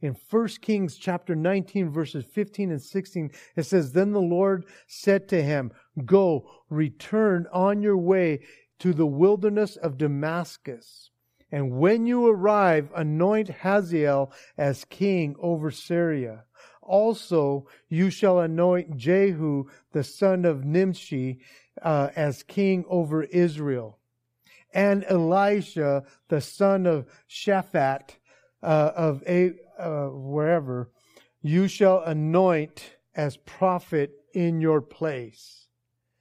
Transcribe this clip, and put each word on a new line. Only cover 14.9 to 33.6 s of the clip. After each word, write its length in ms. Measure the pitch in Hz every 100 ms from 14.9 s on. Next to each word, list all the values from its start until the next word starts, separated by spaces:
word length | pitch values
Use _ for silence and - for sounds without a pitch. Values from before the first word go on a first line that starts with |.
| - 196 185 151 143
over 300 | 175 160 151
Syria. 760 | - - 170 170 147 120 110 - _ - _
Also, 840 | - 196 220 214 - 165 139 139 - - -
you 220 | 160 190
shall 300 | - 196 180
anoint 560 | 165 165 180 180 165 139
Jehu, 720 | 131 190 196 156 156 143 135 - _
the 120 | 151
son 400 | - - 196 185
of 200 | 175 139 143
Nimshi, 720 | 170 190 180 - 135 131 127 _ - _ -
uh, 300 | 165 147 143
as 280 | 170 147 131
king 420 | - 202 196 185 180
over 340 | 180 151 156
Israel.'" 760 | 143 175 175 151 143 123 110 - _ _ _ _ _ _ _
And 320 | 190 202 196
Elisha, 1000 | - 180 165 190 202 208 156 165 143 139 131 _ -
the 120 | 151
son 460 | - - 196 196 180
of 200 | 151 127 _ _
Shaphat, 880 | - 208 190 190 160 135 139 - - _ _ _ _
uh, 300 | 165 156 151
of 280 | 170 160 139 -
A-, 280 | 180 180 170 - -
uh, 300 | 170 151 139
wherever, 800 | 135 135 151 156 170 135 123 120 _ _ _ _ _
you 280 | 147 170 196
shall 340 | - 196 185
anoint 920 | 165 156 156 175 185 160 151 - - _ _
as 220 | - 147 -
prophet 760 | - -